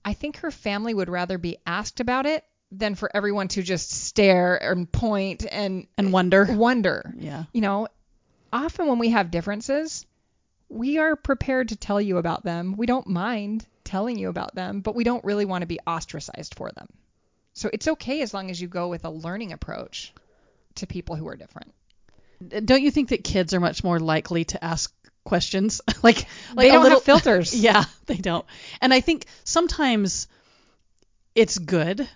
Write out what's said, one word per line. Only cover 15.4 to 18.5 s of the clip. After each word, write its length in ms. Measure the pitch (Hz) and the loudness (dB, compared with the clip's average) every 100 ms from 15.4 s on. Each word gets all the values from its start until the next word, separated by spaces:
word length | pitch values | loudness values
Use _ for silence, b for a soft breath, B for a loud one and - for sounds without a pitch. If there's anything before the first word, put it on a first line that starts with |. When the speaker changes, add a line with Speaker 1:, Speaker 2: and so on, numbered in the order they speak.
Speaker 1:
want 180 | 202 185 | -2 -4
to 40 | 175 | -6
be 120 | 170 - | -6 -6
ostracized 680 | 165 - 156 - - - - | -6 -8 -12 -14 -14 -16 -14
for 160 | - | -14
them. 140 | - - _ _ _ _ _ _ | -14 -20 _ _ _ _ _ _
So 180 | - 220 | -10 -6
it's 140 | 214 311 | -4 -2
okay 340 | 311 240 294 | -4 -4 -4
as 120 | 233 | -4
long 160 | 196 190 | -6 -10